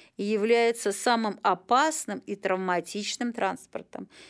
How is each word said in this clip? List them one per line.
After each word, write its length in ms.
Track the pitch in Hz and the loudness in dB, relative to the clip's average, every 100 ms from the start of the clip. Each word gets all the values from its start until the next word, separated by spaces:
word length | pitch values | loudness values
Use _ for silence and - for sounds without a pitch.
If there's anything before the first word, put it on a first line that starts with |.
| - - | -16 -6
и 40 | |
являются 680 | 202 214 220 233 233 233 208 | -2 0 4 4 4 2 -2
самым 480 | 196 262 233 214 185 | 0 2 2 0 0
опасным 800 | - 247 - 247 311 311 - 190 - | 0 0 2 4 4 0 -6 -8 -8
и 100 | 196 | -4
травматичным 960 | 190 185 185 175 170 208 202 - 240 | -2 0 0 -2 -2 -6 -6 -6 -6
транспортом. 800 | 233 196 185 - - - - 190 - | -2 -2 -2 -10 -12 -12 -14 -16 -18